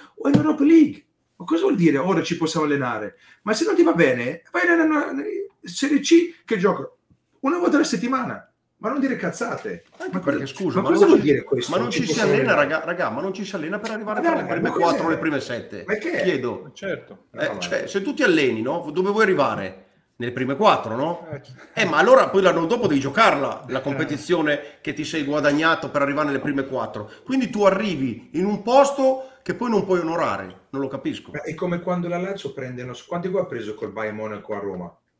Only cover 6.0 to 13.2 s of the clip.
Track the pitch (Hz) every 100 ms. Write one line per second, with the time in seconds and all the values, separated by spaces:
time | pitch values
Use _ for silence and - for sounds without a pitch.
6 | - 339 - - - 214 175 135 - -
7 | _ _ _ _ 269 349 349 311 320 196
8 | 240 262 214 104 - _ _ _ 208 277
9 | 262 - 175 - 233 139 107 87 - -
10 | 370 180 160 - 135 - 180 185 254 339
11 | 370 - 147 127 - 127 123 131 240 -
12 | 135 - 147 143 131 151 143 156 160 175
13 | 131 120